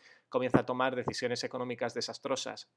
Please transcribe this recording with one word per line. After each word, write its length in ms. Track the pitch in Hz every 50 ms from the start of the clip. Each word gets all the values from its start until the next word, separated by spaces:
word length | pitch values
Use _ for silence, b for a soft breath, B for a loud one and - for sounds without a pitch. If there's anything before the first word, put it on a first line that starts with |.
| b b b b b _
comienza 320 | - 127 127 127 - 131
a 60 | 117
tomar 300 | 123 127 123 131 135 131
decisiones 480 | 123 120 - 107 - 127 120 120 117 -
económicas 500 | 123 - 127 123 127 120 113 123 117 -
desastrosas 760 | 120 - - 113 - - 139 135 - - 120 107 - - - _